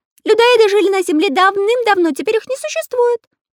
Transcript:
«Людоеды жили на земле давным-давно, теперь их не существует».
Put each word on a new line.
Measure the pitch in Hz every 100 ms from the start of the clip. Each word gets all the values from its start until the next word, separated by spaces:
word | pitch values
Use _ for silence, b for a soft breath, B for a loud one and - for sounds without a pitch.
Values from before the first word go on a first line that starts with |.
| _ _
«Людоеды | - 440 480 494 427
жили | 403 381
на | 381
земле | 359 302 311
давным-давно, | 269 381 392 403 494 466 392 330
теперь | 269 277 453
их | -
не | 523
существует». | 605 640 622 494 480 480 _ _ _